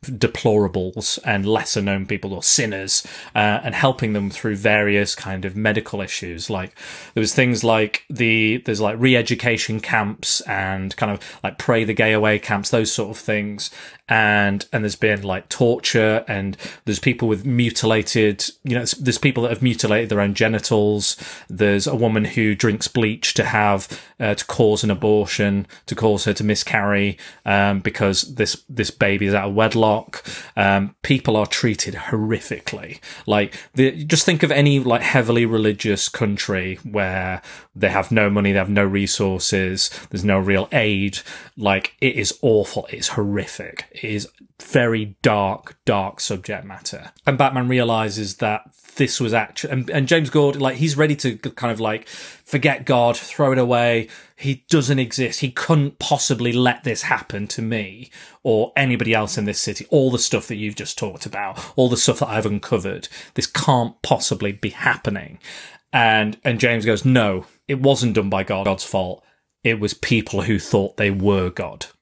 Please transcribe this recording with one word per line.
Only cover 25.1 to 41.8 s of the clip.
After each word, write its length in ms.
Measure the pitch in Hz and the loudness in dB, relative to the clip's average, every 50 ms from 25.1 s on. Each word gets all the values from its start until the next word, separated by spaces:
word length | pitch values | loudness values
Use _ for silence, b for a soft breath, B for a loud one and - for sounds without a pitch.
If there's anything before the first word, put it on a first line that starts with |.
| 107 107 104 95 - - 104 101 101 98 95 - B B B | 2 2 2 0 -2 0 0 0 0 -2 -4 -6 B B B
to 80 | B - | B -4
cause 320 | - 113 110 104 95 - | 0 2 2 2 2 2
her 80 | 107 98 | 0 -2
to 100 | - 107 | 0 0
miscarry, 720 | 104 107 - - - - 110 101 104 101 101 101 101 98 B B B B B B | 0 0 0 0 0 0 0 0 2 2 2 0 0 -2 B B B B B B
um, 340 | - 101 101 101 101 101 98 | 0 2 4 4 4 2 0
because 540 | 90 101 - - 107 98 95 - - - 139 | -2 -4 -2 0 2 2 2 0 -2 -2 -2
this, 280 | 117 107 - - - - - | -2 -2 -2 -2 -4 -10 -8
this 220 | 135 113 104 - | -6 -4 -4 -4
baby 340 | - - 117 101 98 101 104 | -2 0 0 0 2 2 2
is 80 | 98 101 | 2 2
out 160 | 101 95 101 | 0 0 0
of 60 | 98 | 0
wedlock. 680 | 107 110 110 113 113 110 107 104 110 - - - - - B B B B B B | 2 2 2 4 4 4 4 4 2 -2 -6 -14 -16 -14 B B B B B B
Um, 400 | 104 101 98 98 98 98 101 - _ | 0 2 4 4 2 2 -2 -6 _
people 340 | - - 139 127 - - 110 | 0 0 0 2 2 2 2
are 120 | 107 104 | 2 2
treated 480 | - - - - 120 104 - - - 95 | 0 -2 0 0 0 0 0 -2 -6 -6
horrifically. 1080 | - - - - 110 107 107 110 98 - - - - - - - 101 80 - - - - B B B B | -8 -6 -4 -2 -2 0 0 -2 -4 -4 -6 -10 -10 -8 -8 -10 -10 -10 -14 -16 -18 -18 B B B B
Like, 320 | B 104 104 101 98 - B B B B | B 2 2 2 0 -4 B B B B
the, 320 | 127 131 135 147 160 147 | 2 4 4 2 0 -2
just 220 | 156 170 151 - | 0 0 2 2
think 160 | - 175 151 170 | 2 2 2 2
of 100 | 147 147 | 2 4
any, 280 | 143 143 147 143 139 | 4 4 6 4 4
like, 200 | 127 127 117 120 | 4 2 2 2
heavily 460 | - - - 135 117 113 117 120 120 | 2 2 2 2 2 4 4 4 4
religious 640 | 110 113 110 107 107 104 101 - 110 101 95 - - | 2 2 2 2 2 2 0 0 0 0 0 -2 -4
country 680 | - - 120 104 101 95 - - 101 92 92 95 92 - - | -4 -2 -2 -2 -2 -2 -4 -4 -2 -2 -4 -4 -8 -10 -10
where 560 | 110 101 104 98 92 92 95 92 92 92 90 - B B B B B B | -6 -4 -2 -2 -2 -2 -2 -4 -4 -6 -8 -10 B B B B B B
they 140 | 98 101 95 | 0 0 2
have 240 | 92 98 95 - 117 | 2 2 0 2 2
no 160 | 110 104 101 | 4 4 4
money, 240 | 101 104 98 98 98 | 4 2 2 2 2
they 60 | 98 | 2
have 100 | 95 101 | 2 2
no 160 | 104 101 101 | 2 2 2
resources, 1040 | 98 98 101 101 92 - - 101 95 95 87 - - - 95 95 92 95 98 - - B B B B | 2 2 0 0 0 0 0 0 0 0 -2 -2 -2 0 0 0 0 -2 -2 -2 -2 B B B B
there's 140 | B 98 92 | B -2 2
no 120 | 104 98 95 | 2 4 4
real 300 | 92 98 98 92 107 - - | 4 2 2 2 0 0 0
aid. 480 | 139 113 107 101 95 101 101 - - - B B B B B B | 0 2 2 2 0 0 -2 -4 -6 -10 B B B B B B
Like, 380 | - 107 101 98 95 | -2 0 2 2 2